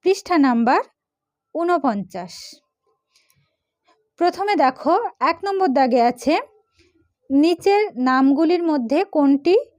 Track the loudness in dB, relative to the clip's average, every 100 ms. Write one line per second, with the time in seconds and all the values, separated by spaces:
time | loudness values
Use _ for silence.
0 | -2 -2 -2 2 2 2 2 0 -2 _
1 | _ _ _ _ _ -6 -2 0 -2 -4
2 | -10 -12 -14 -18 -20 -20 _ _ _ _
3 | _ _ _ _ _ _ _ _ _ _
4 | _ _ -4 -2 -4 0 -2 -2 -2 -2
5 | -2 -4 -4 -4 -6 -2 0 0 0 2
6 | 0 0 -2 -2 -4 _ _ _ _ _
7 | _ _ _ 2 2 2 0 0 0 -2
8 | 0 2 2 2 2 0 0 -2 -2 -2
9 | 0 0 2 2 2 0 -2